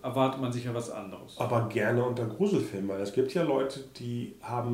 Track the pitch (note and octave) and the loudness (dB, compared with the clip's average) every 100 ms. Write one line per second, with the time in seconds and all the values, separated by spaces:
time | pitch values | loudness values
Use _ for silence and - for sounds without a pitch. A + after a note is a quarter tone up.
0 | C3 B2 C3 C3+ B2+ A#2+ A#2+ A#2 - G#2+ | -2 4 4 4 -2 -2 -2 -4 -4 -8
1 | G2 F#2+ - - A#2+ A#2+ A2+ A2 G#2 A#2+ | -10 -12 -14 -4 2 2 2 2 2 4
2 | B2 A#2 A#2 - G3+ E3+ G#2+ G2 G2 G2 | 2 0 -2 2 2 4 0 -2 -2 -2
3 | G2+ - C3 F3 D#3+ C3+ C3+ C#3 C3 - | -2 2 2 2 2 2 0 -4 -12 -10
4 | A#2+ A#2+ A#2+ - - A#2+ A#2+ | -6 -4 -6 -10 -6 -4 0